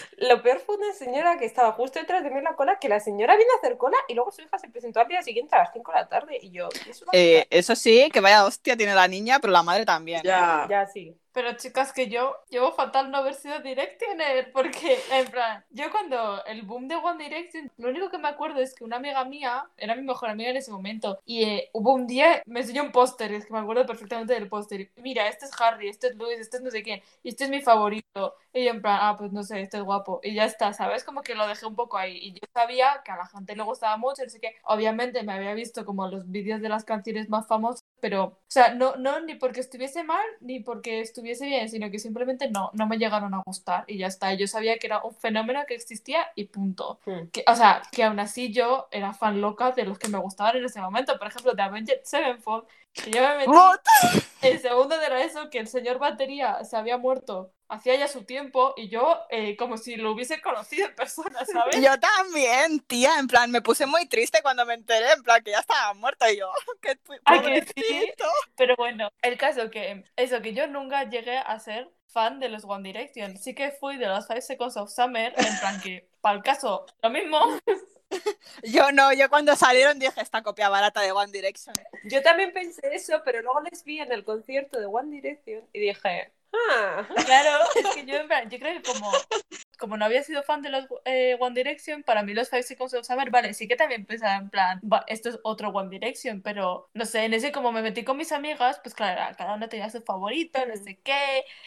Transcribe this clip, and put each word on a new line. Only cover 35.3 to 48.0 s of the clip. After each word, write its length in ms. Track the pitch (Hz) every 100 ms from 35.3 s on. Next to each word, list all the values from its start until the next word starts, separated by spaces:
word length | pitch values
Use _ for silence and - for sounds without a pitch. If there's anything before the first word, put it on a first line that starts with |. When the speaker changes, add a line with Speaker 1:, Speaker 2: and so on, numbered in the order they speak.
Speaker 4:
había 200 | 190 196
visto 300 | 208 233 233
como 220 | 208 196 185
los 240 | 190 180
vídeos 300 | 196 202 214
de 80 | 214
las 160 | 214
canciones 440 | 220 220 214 214 214
más 200 | 214 220
famosas, 320 | 220 226 247 _ _
pero, 240 | 220 196
o 120 | 185 _ -
sea, 260 | 269 240
no, 200 | 247 262
no 240 | 254 254 302
ni 140 | 320
porque 240 | 285 254 240
estuviese 440 | 262 240 269 330
mal, 200 | 320 339 440 440
ni 200 | 247 254
porque 400 | 220 226 233 226
estuviese 240 | 226 - 226 233 277
bien, 220 | 269 220
sino 200 | 220 208
que 80 | 202
simplemente 520 | 226 220 254 262 269
no, 200 | 202 190
no 120 | 214 214
me 120 | 226
llegaron 340 | 226 208 202
a 80 | 190
gustar 400 | 190 190 - 180 -
y 80 | 208
ya 80 | 190
está. 240 | 190 196
Y 20 | 190
yo 100 | 202
sabía 320 | 220 220 226
que 80 | 226
era 160 | 214
un 120 | 226
fenómeno 500 | 220 226 220 220 269 294
que 80 |
existía 520 | 240 - 220 - 302 - -
y 80 |
punto. 560 | 202 202 196 185 - - -
Speaker 1:
Hmm. 220 | 185 170
Speaker 4:
Que, 120 | - -
o 80 | 233
sea, 260 | 226 180 -
que 140 | -